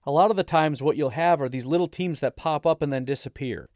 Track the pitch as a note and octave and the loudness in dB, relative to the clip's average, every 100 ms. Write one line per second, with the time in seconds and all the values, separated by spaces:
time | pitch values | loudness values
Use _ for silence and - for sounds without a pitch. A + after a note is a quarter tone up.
0 | - D3 G3+ G3 - E3 D#3 C3+ C#3+ D3+ | 0 4 4 2 2 2 2 2 0 0
1 | C3+ A#2+ E3+ E3 B2+ C3 B2 E3+ E3+ - | 0 0 2 2 0 -4 -2 0 0 -2
2 | F3+ D3 B2+ - D#3+ D3+ E3 D#3 D3 C3+ | -4 -2 -4 -4 -4 0 0 0 -2 -2
3 | B2+ C#3 B2 - C3 G#2+ - | -4 -6 -8 -8 -8 -8 -12